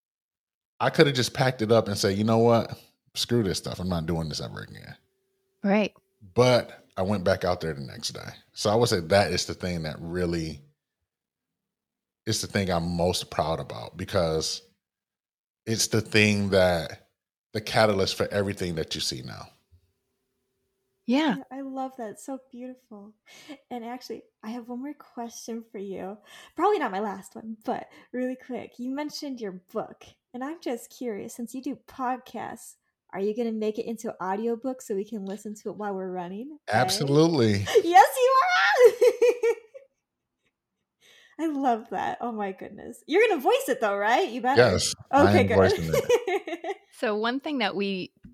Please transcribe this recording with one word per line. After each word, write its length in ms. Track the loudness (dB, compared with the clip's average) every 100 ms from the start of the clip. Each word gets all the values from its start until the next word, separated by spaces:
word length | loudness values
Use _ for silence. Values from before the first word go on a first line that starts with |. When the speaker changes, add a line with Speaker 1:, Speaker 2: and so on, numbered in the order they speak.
| _ _ _ _ _ _ _ -4
Speaker 1:
I 120 | 0
coulda 200 | 4 4
just 220 | 4 -2
packed 280 | 0 0 0
it 80 | 4
up 160 | 4 4
and 100 | 0
said, 180 | 0 2
"You 80 | 2
know 120 | 4
what? 400 | 6 4 2 -10 -18 _ _ -8
Screw 260 | 0 0
this 160 | 0 -2
stuff. 220 | -6 -6
I'm 100 | -4
not 160 | -2 -2
doing 240 | -4 -4
this 100 | -8
ever 200 | -10 -12
again." 340 | -16 -18 -20 -20 _ _ _ _ _ -6
Speaker 2:
Right. 320 | 0 2 0 _ _ _ -4 4
Speaker 1:
But 500 | 6 4 2 -14 _ -4
I 40 |
went 220 | -2 0
back 200 | 0 0 0
out 160 | -2
there 120 | -4
the 80 | -6
next 280 | -10 -10 -10
day. 200 | -10 -14 -18 _
So 160 | -2 2
I 60 | 4
would 140 | 4
say 100 | 2
that 320 | 4 4 4
is 140 | 0 -4
the 80 |
thing 300 | -6 -4 -4
that 120 | -6 -8
really, 640 | -8 -4 -2 -2 -4 -10 -18 _ _ _ _ _ _ _ _ _ _ _ _ _ _ _ -6
it's 160 | -4
the 60 | -2
thing 220 | -2 0
I'm 260 | 0 0 0
most 320 | 0 0 -4
proud 280 | -4 -2 -2
about 360 | -6 -12 -12 -12
because 680 | -2 0 2 0 -2 -8 _ _ _ _ _ _ _ _ _ _ -6
it's 220 | -4 0
the 140 | -2
thing 480 | 2 4 4 4 2
that, 580 | 4 4 2 -4 -12 _ _ _ _ _
the 80 | -10
catalyst 540 | -2 2 4 4 0 -2
for 120 | -2
everything 480 | -2 -4 -4 -4 -4
that 200 | -6 -6
you 60 |
see 200 | -6 -8
now. 260 | -12 -14 -18 _ _ _ _ _ _ _ _ _ _ _ _ _ _ _ 0
Speaker 2:
Yeah. 320 | 2 2 -2
Speaker 3:
Yeah, 60 | -6
I 100 | -12
love 320 | -10 -8 -8 -8
that. 140 | -12
It's 140 | -12 -12
so 140 | -14 _
beautiful. 640 | -16 -16 -16 _ -20 -20 _ _ -20 -20 -20 -14
And 120 | -12 -12
actually, 380 | -14 -14 -16 _ _
I 60 | -12
have 180 | -12 -10
one 120 | -10
more 100 | -10
question 720 | -14 -16 -12 -12 -12 -12 -12 -10
for 80 | -12
you. 380 | -10 -8 -10 -12 -20 -20 -14 0
Probably 240 | 2 2
not 120 | -2
my 80 | -4
last 360 | -6 -8 -14 -16
one, 220 | -14 -10 -6
but 240 | -6 -8 -20 -10
really 240 | -6 -6 -8
quick. 420 | -10 -12 -12 -12
You 140 | -8
mentioned 500 | -6 -8 -10 -10 -8
your 120 | -10 -10 _
book, 300 | -8 -8 -14 -20 _ _
and 100 | -12
I'm 160 | -10 -8
just 300 | -8 -8 -10
curious, 420 | -10 -8 -8 -10
since 220 | -10 -10 -8
you 80 |
do 140 | -10 -10 -14
podcasts, 880 | -8 -6 -6 -10 -12 -12 -12 -18 -20 _ _ _
are 80 | -4
you 160 | -4 -2
gonna 160 | -4
make 280 | -2 -4 -4
it 80 | -8
into 220 | -8 -8
an 60 | -6
audiobook 640 | -4 -2 -2 -4 -6 -8
so 100 | -6
we 100 | -6
can 220 | -6 -8 -10
listen 300 | -10 -12 -12
to 140 | -12
it 80 | -8
while 180 | -8 -6
we're 160 | -6
running? 380 | -8 -8 -10 -14
Right? 240 | -14 -2 0
Speaker 1:
Absolutely. 880 | 2 0 2 4 6 4 4 2 4
Speaker 3:
<laughs> 100 | 2
Yes, 240 | 8 8 8 6
you 200 | 4 4
are! 500 | 4 4 4 8 8 8 4 6 2 4 0 -2 -8 -20 _ _ _ _ _ _ _ _ _ _ _ _ _ _ _ -6
<laughs> 0 |
I 80 | -4
love 420 | 0 0 0 -2
that. 260 | -6 -4 -4
Oh 100 | -6
my 200 | -6 -8
goodness. 520 | -8 -14 -16 -16 -16 -2
You're 200 | 2 2
gonna 140 | 2
voice 260 | 2 2 0
it 100 | 0
though, 160 | 0 0
right? 320 | 2 2 0
You 120 | -2
better. 200 | 2 4
Speaker 1:
Yes, 320 | 4 4 -2 -6 0
I 120 | 4
Speaker 3:
Okay, 180 | 6 6
Speaker 1:
am 60 | 6
Speaker 3:
good. 80 | 6
Speaker 1:
voicing 340 | 6 4 0
it. 840 | 0 2 0 0 -4 -6 -10 -8 -10
Speaker 3:
<laughs> 40 | _
Speaker 2:
So 240 | -6 -2 0
one 240 | -2 -2
thing 200 | -4 -2
that 180 | 0 0
we, 340 | -2 -2 -6 _ -20